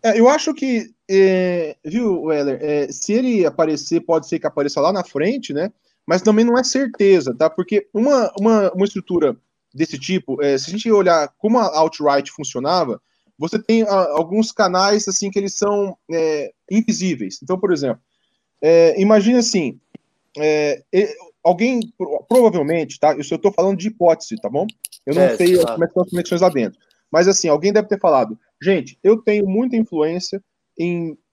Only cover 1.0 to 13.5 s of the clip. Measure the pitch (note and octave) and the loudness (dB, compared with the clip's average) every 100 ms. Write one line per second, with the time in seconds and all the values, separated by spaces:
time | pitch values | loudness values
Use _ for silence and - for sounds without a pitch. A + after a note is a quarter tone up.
1 | - F#3+ F#3+ F#3 F3+ F3 D#3 - D#3 G#3 | 0 4 4 4 0 -2 -6 -10 -6 -4
2 | A#3 F3+ D#3 D3+ C#3+ C3 D3+ D3 C#3 - | -2 -2 -2 -2 -2 -4 -2 -2 -4 -6
3 | - G#3+ B3+ A3+ D#3+ - D#3+ D3 - E3+ | -2 -2 0 0 0 0 -2 -2 -2 -4
4 | E3 E3 D3 E3 D3+ - C#3+ D3 D3+ G3 | 0 -2 -2 -6 -4 -4 -4 -2 -2 -2
5 | F3 C#3 E3 C4+ - C#3 F#3 _ _ _ | -6 -4 -2 -4 -6 -6 -6 _ _ _
6 | - F3+ G#3+ G#3+ A#3 A#3+ B3+ C4 C4+ - | -2 0 2 2 2 2 0 -2 -4 0
7 | G3 F#3 C3 A#2+ D#3+ E3+ F3+ G#3 - G#3 | 4 4 2 0 0 0 -2 -2 -2 -2
8 | B3+ C#4 G#3 - G#3+ A3 F#3+ F#3 G3+ G3+ | 0 2 0 0 2 4 2 0 -2 -2
9 | - F3 D3 A2+ _ _ _ B2+ D#3+ C3+ | -4 0 0 -2 _ _ _ -6 -6 -4
10 | C3+ F#3 D#3+ C3 C#3+ C3+ C#3 G3+ A3+ G#3 | -4 -4 -2 -2 0 -2 -4 -6 2 2
11 | F#3 E3 C#3+ _ G#3 A#3+ G#3 D3+ D#3+ - | 4 2 0 _ 0 0 0 2 0 0
12 | D3 C#3+ C#3 - C#3+ B2 C#3 F3+ D3 G#2 | 2 2 -2 -12 -10 -6 -2 0 -2 -6
13 | _ _ _ _ D#3+ | _ _ _ _ -6